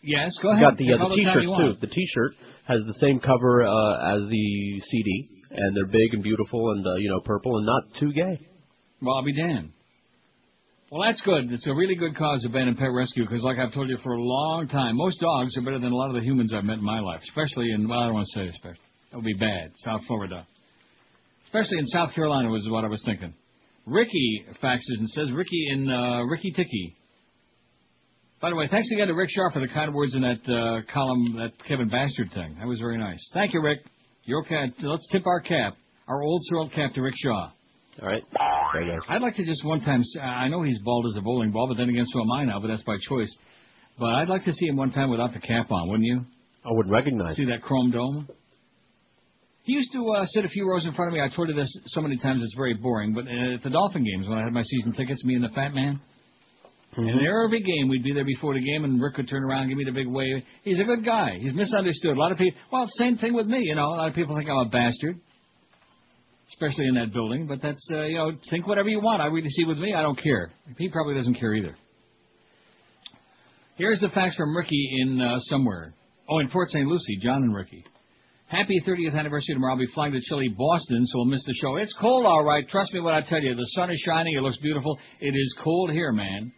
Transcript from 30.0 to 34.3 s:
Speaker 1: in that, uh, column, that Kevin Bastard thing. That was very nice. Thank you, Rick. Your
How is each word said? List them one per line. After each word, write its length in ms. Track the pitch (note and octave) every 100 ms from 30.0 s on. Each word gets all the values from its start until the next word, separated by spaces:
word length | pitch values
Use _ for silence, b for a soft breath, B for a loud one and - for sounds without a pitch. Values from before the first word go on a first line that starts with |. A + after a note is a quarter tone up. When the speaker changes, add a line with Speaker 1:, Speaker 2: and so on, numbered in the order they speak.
| C#3+
Speaker 1:
in 80 | C3
that, 260 | B2+ A#2 -
uh, 340 | A#2+ A#2 A2+ A2
column, 440 | C#3+ C3 B2 A#2+ A2+
that 140 | A2+ - -
Kevin 220 | C#3 A2+
Bastard 420 | A#2+ C#3 - G2+
thing. 240 | G2 D#2+ D#2
That 80 | A#2
was 120 | A#2+
very 180 | A#2 A#2
nice. 220 | G#2 E2+ -
Thank 200 | F3 G3+
you, 80 | E3+
Rick. 180 | D3+ D3 - _ _ _
Your 180 | -